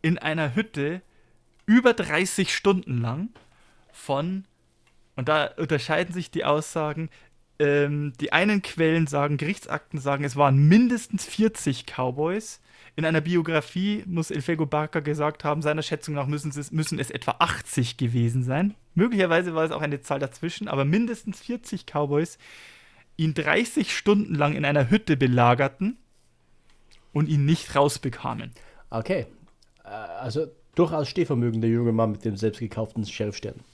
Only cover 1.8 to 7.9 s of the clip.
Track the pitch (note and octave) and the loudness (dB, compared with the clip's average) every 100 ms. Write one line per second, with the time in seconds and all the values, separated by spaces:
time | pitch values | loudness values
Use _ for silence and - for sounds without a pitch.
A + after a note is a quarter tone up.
1.8 | B3 A#3 E3+ D3+ F#3+ - F#3+ - G3+ F#3 | 6 2 0 0 0 0 -2 2 2 2
2.8 | - B2 A#2 C3+ G#3+ - _ _ _ _ | 0 -4 -2 -4 -8 -12 _ _ _ _
3.8 | _ - - C#3 D#3+ F#3+ F#3+ _ _ _ | _ -18 -4 -2 -2 -6 -8 _ _ _
4.8 | _ _ _ - B2+ D#3 C#3+ - D3+ D3 | _ _ _ -6 0 2 0 -4 -2 -2
5.8 | - D#3+ F3 F3 E3 E3 - D3 D3+ E3 | 0 -2 -2 -6 -6 -2 2 2 0 -4
6.8 | D3+ D3+ D#3+ - - _ _ _ D3 C#3+ | -4 -4 -8 -12 -20 _ _ _ 4 4
7.8 | C#3+ | 2